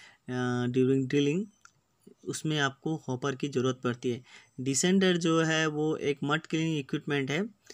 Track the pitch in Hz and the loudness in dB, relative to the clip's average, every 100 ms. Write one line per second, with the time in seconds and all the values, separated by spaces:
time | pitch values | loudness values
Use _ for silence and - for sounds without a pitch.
0 | - _ - 127 123 123 123 127 127 135 | -20 _ -8 -4 -2 0 0 2 4 2
1 | 131 143 143 170 220 _ - _ _ _ | 2 2 2 0 -4 _ -20 _ _ _
2 | - - - - 156 151 139 135 160 160 | -20 -14 -10 -6 -2 0 0 -2 -6 -6
3 | - 127 143 131 147 131 127 127 127 120 | -6 -4 -4 -4 -4 0 -2 -2 -4 -2
4 | 127 120 - - - - 131 135 180 196 | -4 -6 -10 -20 -20 -8 -2 0 4 4
5 | 185 175 165 165 160 160 160 147 156 156 | 4 4 2 2 2 2 0 0 -2 0
6 | 143 139 143 156 - 160 160 156 139 151 | -2 -2 -2 -2 -2 -2 0 -2 -4 -6
7 | - 143 135 147 220 - _ | -2 -2 -2 -4 -4 -8 _